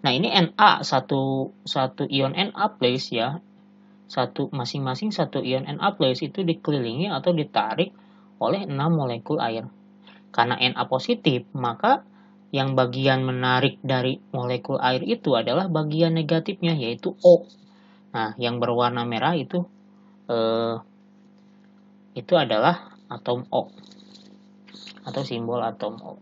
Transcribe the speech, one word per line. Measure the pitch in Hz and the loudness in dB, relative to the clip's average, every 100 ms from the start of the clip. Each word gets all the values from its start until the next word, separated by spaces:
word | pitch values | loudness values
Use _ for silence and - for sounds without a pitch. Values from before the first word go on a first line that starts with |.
Nah, | 143 | 2
ini | 127 214 | 2 2
Na, | - 165 - 208 - | 2 2 6 6 6
satu, | - 135 - 139 135 135 131 - | 0 -2 0 -2 0 -2 -4 -8
satu | - 143 131 - 143 | -6 -2 -2 -2 -4
ion | 139 135 | 0 0
Na | - 202 - 208 | 0 -4 0 -2
plus | - 123 127 - | 0 0 0 -4
ya. | 117 120 156 - - - - - - - | -2 -2 -4 -12 -20 -20 -20 -20 -20 -8
Satu, | - 123 - 139 | -4 -4 -2 -4
masing-masing | 139 123 143 131 131 214 | -4 -6 -4 -4 -4 -4
satu | 185 156 139 127 | -2 -4 -2 -2
ion | 131 135 | -4 -4
Na | 147 202 | -2 -2
plus | 202 135 127 151 | 2 0 0 -4
itu | - | -2
dikelilingi | 175 160 - 147 117 123 196 | -2 -2 0 -2 -2 -2 -2
atau | 143 156 | 0 0
ditarik | 170 143 110 107 117 190 - - - - - | 0 0 -2 -2 -2 -4 -4 -20 -20 -20 -4
oleh | 117 196 196 | -2 -2 -2
enam | 139 151 | -2 0
molekul | 165 131 117 - 151 | 0 0 -6 -4 -2
air. | 120 113 123 - - - - - - | -2 -4 -10 -16 -20 -20 -20 -20 -8
Karena | - 120 127 | 0 0 2
Na | 127 123 123 | 0 0 -2
positif, | 131 - 233 - 123 - 143 | -2 0 0 2 0 -2 -4
maka | 120 113 220 277 - - - - - | -4 0 2 2 0 -20 -20 -20 -6
yang | 139 135 131 | -2 0 2
bagian | 127 127 135 131 131 | 2 2 2 2 0
menarik | 127 127 127 135 - | -2 2 2 2 -2
dari | 139 127 127 143 - | -2 0 0 -4 -6
molekul | 127 123 123 - 135 | -6 -2 -4 -4 0
air | 127 127 | 0 0
itu | 190 226 - | -2 -2 2
adalah | 120 110 139 190 | 2 2 0 0
bagian | 156 151 151 165 | -2 -2 2 2
negatifnya, | 165 151 165 165 190 170 156 | 2 0 0 -2 -4 -2 0
yaitu | 113 120 185 - 175 | -2 -4 -8 6 8
O. | 170 - - - - - - - | 8 4 -20 -20 -20 -20 -20 -10
Nah, | 120 110 110 | -4 -4 -2
yang | 120 120 | -2 0
berwarna | 120 120 120 120 120 | 0 2 2 0 -2
merah | 113 135 | 0 0
itu, | 170 131 180 175 - - - - - - | 0 -2 -4 -4 -12 -20 -20 -20 -20 -4
eh, | 117 113 113 117 113 - _ _ - - - - - - - - - - | 0 0 0 -2 -4 -10 _ _ -20 -20 -20 -20 -20 -20 -20 -20 -20 -16
itu | - 117 170 | -14 2 2
adalah | 131 107 135 170 - - - | 4 4 4 2 -6 -20 -14
atom | 120 - 120 - | -8 -4 -4 -2
O | 131 - - - - - - - - - - - - - - - | -4 -4 -14 -20 -20 -20 -20 -20 -20 -20 -20 -20 -20 -20 -16 -8
atau | 131 135 | -8 -6
simbol | 117 117 120 | -6 -4 -2
atom | 117 107 104 113 | -4 -4 -8 -8
O. | - - | -16 -18